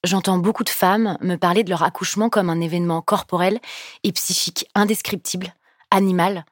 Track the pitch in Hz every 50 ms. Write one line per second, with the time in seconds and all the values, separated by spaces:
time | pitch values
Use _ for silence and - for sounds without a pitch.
0 | - 175 190 190 - 196 190 180 170 208 226 - 220 - - - 196 180 196 220
1 | 226 208 170 - - 180 175 160 - 175 180 214 220 180 180 160 160 175 - -
2 | 185 - - 208 220 233 - 214 190 175 165 170 170 160 170 175 175 170 165 165
3 | - - 208 190 - - 185 175 180 190 208 240 - - - - - - - -
4 | - 208 - - - - 180 - - 180 - - - - - 208 208 202 220 -
5 | - - 208 175 - - - 180 185 175 - _ _ _ _ _ _ _ 202 196
6 | 202 190 185 175 170 190 202 170 156 _